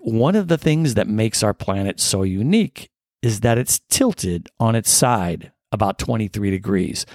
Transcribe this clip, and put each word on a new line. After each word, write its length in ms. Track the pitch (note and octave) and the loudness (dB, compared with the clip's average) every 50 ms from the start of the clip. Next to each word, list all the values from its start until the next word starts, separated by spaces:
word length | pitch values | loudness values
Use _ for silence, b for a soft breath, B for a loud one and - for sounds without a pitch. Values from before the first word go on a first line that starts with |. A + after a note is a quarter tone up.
| - | -2
one 320 | - A2+ A2+ B2 D3+ F#3+ | -2 0 2 2 4 2
of 140 | G#3+ G3 E3 | 2 2 0
the 100 | E3 D#3+ | 0 0
things 360 | - D#3+ D3+ D#3+ E3 C#3+ A2+ | 2 2 2 2 2 0 0
that 120 | G#2+ G2 | 0 0
makes 380 | - G#2 G#2+ A2 A2+ - - - | 0 0 0 0 0 0 0 0
our 100 | G#2 G2+ | 0 -2
planet 460 | - - - F#2+ G2 G2 G2 - - | -2 -4 -4 -4 -2 -2 -4 -4 -2
so 240 | - - - G2 F#2+ | -2 -2 0 0 0
unique 640 | F#2+ F#2 G2 A2 C#3+ G3 A#3 G3+ C3 - - - - _ _ _ _ _ _ - | 0 0 0 0 2 2 2 2 0 -4 -10 -20 -20 _ _ _ _ _ _ -2
is 180 | A#2+ A2 G2 | -2 0 0
that 160 | G#2+ A#2+ A#2 | 2 2 2
it's 240 | A#2 B2+ - - - - _ | 2 0 0 -2 -4 -2 _
tilted 600 | - - C4+ B3 - - - F#2 F2 E2+ - - - - | 0 2 2 2 2 0 -4 -4 -4 -4 -6 -10 -4 0
on 160 | A#2 A2+ A2+ | 0 2 2
its 160 | A#2 G#2 - | 2 2 2
side 640 | - - - B2 B2 G#2+ F2+ F2 E2+ - - - _ _ _ _ | 2 4 4 4 2 2 0 -2 -4 -6 -8 -14 _ _ _ _
about 280 | - G#2 G#2+ G2 F#2+ - | -2 0 0 -2 -2 -2
twenty-three 520 | - - B2 A2+ G#2+ G2 - G#2 G2+ G2 | -4 -2 -2 -2 -2 -4 -4 -2 -2 0
degrees. 560 | F#2+ F#2 G2 F#2+ G2 F#2+ F#2 - - - - B | -2 -2 -2 0 0 0 0 -2 -4 -6 -10 B